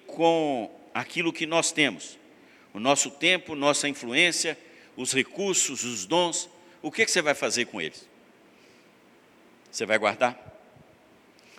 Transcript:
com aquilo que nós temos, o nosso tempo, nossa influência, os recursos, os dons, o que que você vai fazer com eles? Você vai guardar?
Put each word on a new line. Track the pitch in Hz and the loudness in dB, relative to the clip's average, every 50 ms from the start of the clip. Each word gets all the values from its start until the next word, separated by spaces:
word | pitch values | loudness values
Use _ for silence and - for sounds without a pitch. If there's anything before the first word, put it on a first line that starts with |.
| - | -16
com | - - 156 165 165 165 165 156 147 135 120 104 - - - - - - | -12 -4 0 2 2 4 2 2 0 -2 -2 -4 -8 -10 -16 -16 -10 -8
aquilo | 113 123 - - 165 175 165 165 | -6 -6 -6 -6 -4 -4 -4 -4
que | - 165 | -4 -4
nós | 156 165 170 151 - - | 0 0 2 0 2 2
temos, | 156 151 131 95 82 - - - - - - - - - - - - - _ - | 2 0 0 0 -4 -10 -16 -18 -20 -20 -20 -20 -20 -20 -20 -20 -20 -20 _ -10
o | 98 | -2
nosso | 113 135 143 135 - 131 | 0 2 2 2 2 -2
tempo, | - - 156 170 185 175 - - 156 | -4 0 2 2 2 2 0 -4 -6
nossa | 143 139 143 143 - - 143 | 0 2 2 2 2 0 -4
influência, | 139 - 127 117 120 147 175 175 160 - - 165 147 - - - - - - - - | -4 -6 -6 -2 2 4 4 4 4 0 -2 -4 -4 -6 -10 -20 -20 -20 -20 -16 -12
os | 117 127 - - | -8 -4 -2 0
recursos, | 135 120 - - 170 196 196 175 - - - 131 110 117 | 0 0 0 -2 -4 -2 0 2 2 0 0 -2 -4 -6
os | 123 120 104 92 | -6 -6 -8 -4
dons, | 95 151 175 180 170 156 - - - - - - - - - | 0 2 2 2 2 0 -4 -6 -8 -14 -20 -20 -20 -16 -12
o | - 151 | -10 -4
que | - - 220 | -2 0 0
que | - | 2
você | - 185 | 2 2
vai | 156 151 139 | 2 2 0
fazer | - 143 117 95 120 120 | 0 0 -2 0 0 -2
com | - - 98 | -2 -4 -6
eles? | 80 78 - - - - _ - _ _ _ _ _ _ _ - - - - - - _ _ _ _ _ _ _ _ _ _ _ - - _ _ - - - | -6 -6 -8 -12 -20 -20 _ -20 _ _ _ _ _ _ _ -20 -20 -20 -20 -20 -20 _ _ _ _ _ _ _ _ _ _ _ -20 -20 _ _ -20 -14 -8
Você | - 113 | -6 0
vai | 95 110 107 | 2 2 4
guardar? | 107 104 98 - 127 120 123 - - - - - - - - - - - - _ _ _ _ _ _ _ _ _ - - - | 4 2 2 4 2 2 2 -2 -12 -20 -20 -20 -20 -20 -20 -20 -20 -20 -20 _ _ _ _ _ _ _ _ _ -20 -20 -20